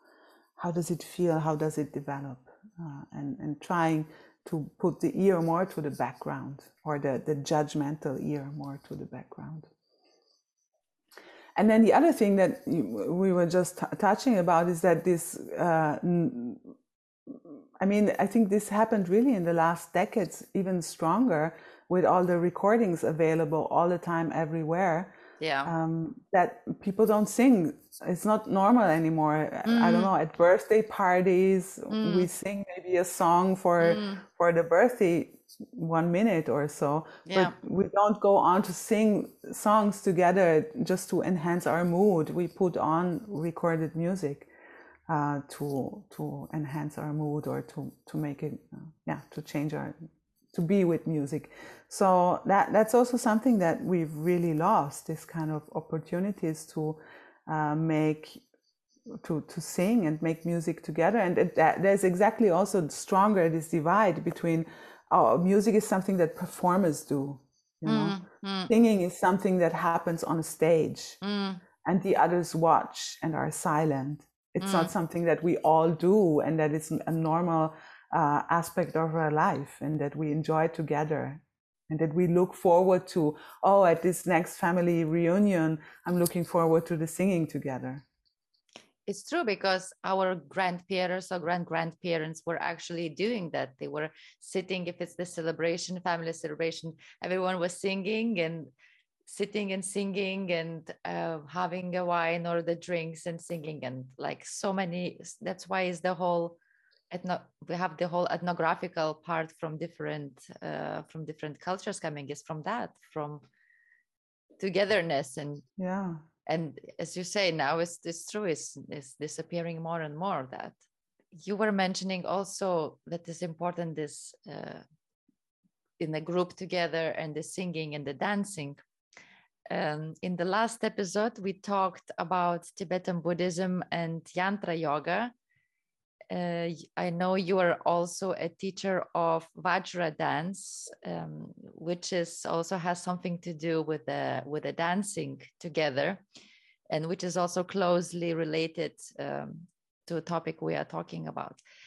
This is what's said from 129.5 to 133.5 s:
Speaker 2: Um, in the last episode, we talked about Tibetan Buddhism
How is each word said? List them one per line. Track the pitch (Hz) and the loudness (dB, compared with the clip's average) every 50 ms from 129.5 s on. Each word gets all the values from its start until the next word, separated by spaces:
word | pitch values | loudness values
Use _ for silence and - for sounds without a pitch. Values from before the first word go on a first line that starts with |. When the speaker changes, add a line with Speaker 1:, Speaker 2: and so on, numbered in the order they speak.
| _ _ _ - | _ _ _ -8
Speaker 2:
Um, | 170 170 170 151 151 151 156 160 165 - | -6 -4 -4 -4 -4 -6 -8 -10 -12 -8
in | - 185 180 170 | -6 -6 -4 -2
the | 170 | -2
last | 185 185 214 226 226 226 - - | 0 0 0 0 0 -2 -4 -6
episode, | 220 214 - 202 175 - 208 214 240 226 - | -4 -4 -4 -6 -4 -2 -2 -2 -2 -4 -6
we | 185 196 180 | -6 -6 -6
talked | - - 208 202 196 190 185 180 - _ - - - | -6 -6 -4 -2 0 0 -2 -4 -8 _ -18 -8 -8
about | 180 165 185 180 175 175 175 170 - - - - | -4 -2 0 0 0 0 0 -2 -6 -12 -14 -14
Tibetan | 196 156 180 180 180 - 180 175 | -8 -4 -4 -4 -2 -4 -4 -4
Buddhism | 151 170 175 160 180 185 | -2 -2 -2 0 -2 -2